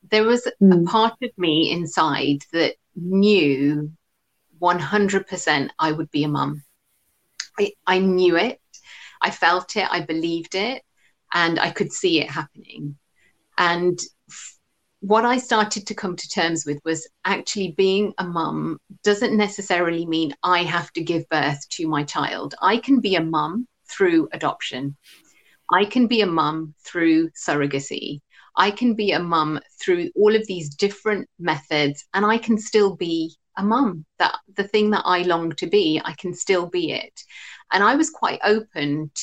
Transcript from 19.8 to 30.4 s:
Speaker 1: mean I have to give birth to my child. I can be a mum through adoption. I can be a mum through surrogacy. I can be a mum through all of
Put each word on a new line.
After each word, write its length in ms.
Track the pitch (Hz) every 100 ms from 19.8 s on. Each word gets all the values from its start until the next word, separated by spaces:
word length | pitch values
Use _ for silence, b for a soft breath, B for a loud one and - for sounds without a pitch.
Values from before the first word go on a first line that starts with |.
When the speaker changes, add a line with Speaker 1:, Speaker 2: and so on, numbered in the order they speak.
| 170 170
Speaker 1:
mean 300 | 165 160 160 -
I 220 | 175 175
have 280 | 165 170 156
to 80 | -
give 260 | 160 170 160
birth 360 | 156 139 143 -
to 180 | - 160
my 160 | 151
child. 500 | 147 170 143 92 143 -
I 160 | 180 233
can 240 | 247 269
be 140 | 208
a 100 | 185
mum 420 | 160 160 151 196 247 _ -
through 400 | - 190 165 151
adoption. 640 | 156 151 - - 131 139 143 b b b b b b -
I 140 | 180 208
can 200 | 254 233
be 120 | 233
a 60 | 196
mum 480 | 165 147 160 160 -
through 460 | - 180 165 160 165
surrogacy. 880 | - - 147 143 139 143 - - 147 - b b
I 160 | - 196
can 220 | 202 247
be 200 | 220 208
a 60 | 160
mum 420 | 175 170 151 151 - -
through 300 | - 175 175
all 220 | - 208
of 100 | 220